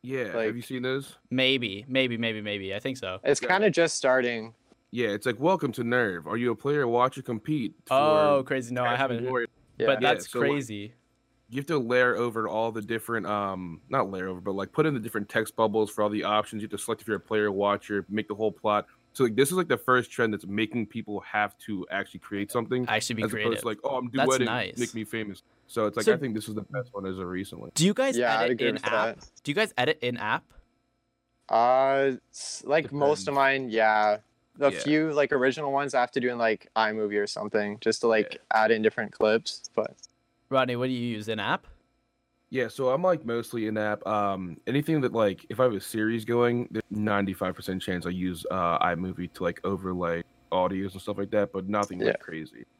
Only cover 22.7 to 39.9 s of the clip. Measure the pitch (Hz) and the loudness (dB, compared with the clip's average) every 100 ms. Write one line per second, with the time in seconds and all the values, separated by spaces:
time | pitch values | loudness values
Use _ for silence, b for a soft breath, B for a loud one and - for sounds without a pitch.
22.7 | 127 120 110 - 110 113 110 110 107 117 | -2 0 -2 -2 -4 -2 -2 -2 -2 -4
23.7 | 107 135 131 123 135 139 131 120 120 95 | -4 -4 -4 -4 0 2 2 2 -2 -4
24.7 | - 120 113 107 113 107 95 _ _ _ | -4 -6 -4 -6 -6 -8 -12 _ _ _
25.7 | 117 107 110 110 196 135 107 113 104 - | -2 0 2 2 2 -2 -6 -6 -8 -6
26.7 | 104 101 101 95 92 90 90 101 90 85 | -8 -8 -8 -8 -6 -6 -6 -8 -12 -8
27.7 | - 180 208 269 120 120 110 120 120 117 | 2 2 2 0 2 2 2 0 0 0
28.7 | 107 107 131 202 - - _ - 151 214 | -2 -2 0 -2 -6 -18 _ -6 -2 -2
29.7 | - 127 - 123 120 107 131 _ - _ | 0 0 0 -4 -4 -2 -4 _ -20 _
30.7 | _ _ _ _ _ _ _ - 107 120 | _ _ _ _ _ _ _ 0 4 6
31.7 | 131 135 135 139 127 _ - - - - | 4 4 2 2 -2 _ -14 -12 -10 0
32.7 | 156 147 143 143 151 95 139 135 135 127 | 0 0 0 2 2 0 4 4 2 0
33.7 | 110 110 107 107 107 _ _ _ - 139 | 4 4 6 4 2 _ _ _ 0 0
34.7 | 135 143 156 160 147 139 139 131 127 143 | 2 2 2 2 2 2 4 2 0 -2
35.7 | 139 143 127 123 131 123 120 113 107 - | -2 0 0 0 0 -2 2 2 0 -2
36.7 | 113 110 110 104 104 104 - 104 107 104 | 0 0 0 0 0 -2 -4 -2 0 0
37.7 | 104 113 110 117 110 107 - _ 110 110 | -2 -2 2 2 2 0 -6 _ 4 4
38.7 | 110 110 - 104 - 107 113 - - - | 4 2 0 -8 0 2 2 0 -12 -6
39.7 | - 107 | -4 -4